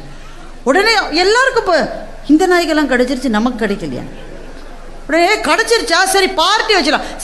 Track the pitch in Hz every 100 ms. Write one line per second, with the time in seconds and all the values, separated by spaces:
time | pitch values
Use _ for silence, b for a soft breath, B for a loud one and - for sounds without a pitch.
0 | - B B B B B 233 330 427 440
1 | 320 302 370 466 523 466 - 320 208 -
2 | - - - 302 359 359 339 302 285 254
3 | 247 277 277 208 240 254 220 202 160 123
4 | 127 - - - - - - - - -
5 | - 311 349 415 - 339 453 466 320 330
6 | 381 381 381 - 339 427 440 403 285 254
7 | B B